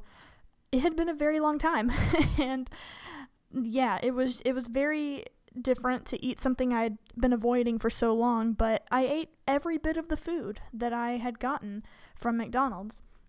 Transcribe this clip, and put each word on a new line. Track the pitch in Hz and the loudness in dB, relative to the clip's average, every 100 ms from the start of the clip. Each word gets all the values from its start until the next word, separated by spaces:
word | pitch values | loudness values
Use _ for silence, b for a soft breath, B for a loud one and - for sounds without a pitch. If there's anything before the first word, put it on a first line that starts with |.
| B B B B B _ _ | B B B B B _ _
it | 262 | 2
had | 330 320 | 2 2
been | 339 | 0
a | |
very | 302 302 311 | 2 2 4
long | 302 302 | 2 2
time. | 320 285 240 - - 320 | 2 2 2 2 4 4
<laughs> | - - | 4 2
And | 254 262 254 B B B B 302 262 _ _ | 0 -2 -6 B B B B -14 -16 _ _
yeah, | 269 226 254 247 - | -4 -2 2 2 2
it | 254 | 0
was, | 254 254 247 | 0 0 0
it | 254 | -2
was | 262 240 | -2 -2
very | 254 294 302 294 277 - _ _ 254 | 0 0 0 -2 -6 -12 _ _ -4
different | 254 254 247 254 - | 0 0 0 -2 -4
to | - 254 | -4 -4
eat | - | 0
something | 262 254 254 | 0 2 0
I'd | 233 226 214 - - | 0 0 -4 -12 0
been | 247 | 2
avoiding | 240 240 247 240 226 | 2 2 2 2 0
for | 226 | 0
so | - 233 | 2 2
long, | 226 240 226 226 | 4 4 2 2
but | 214 220 220 - | 2 2 2 0
I | 254 262 | 0 2
ate | 302 - _ - | 0 -4 _ 0
every | 285 339 320 | 0 0 -2
bit | 311 320 | 0 -2
of | 330 | -2
the | 311 | -4
food | - 339 208 214 - | -4 -6 -6 -8 -10
that | 220 240 | -6 -4
I | 233 240 | -2 -2
had | 240 247 233 | -2 -4 -4
gotten | 247 302 208 208 - B B B | -4 -4 -6 -10 -12 B B B
from | 240 233 | -2 -2
McDonald's. | 226 247 269 185 208 - - - | 0 0 0 -2 -10 -14 -18 -20